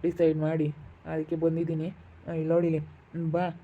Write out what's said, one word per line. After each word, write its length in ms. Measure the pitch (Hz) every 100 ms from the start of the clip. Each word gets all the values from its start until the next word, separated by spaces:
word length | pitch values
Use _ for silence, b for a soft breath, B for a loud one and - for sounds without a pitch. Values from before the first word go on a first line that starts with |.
ಡಿಸೈಡ್ 360 | 175 170 165 156
ಮಾಡಿ 360 | 156 160 151 147 - - 160
ಅದಕ್ಕೆ 300 | 160 156 165
ಬಂದಿದ್ದೀನಿ. 560 | 165 160 170 160 165 - - - -
ಆ, 40 |
ಇಲ್ಲಿ 160 | 165 160
ನೋಡಿ, 180 | 165 170
ಇಲ್ಲಿ 640 | 160 151 - - 170 165
ಬಾ 100 | 165 180 165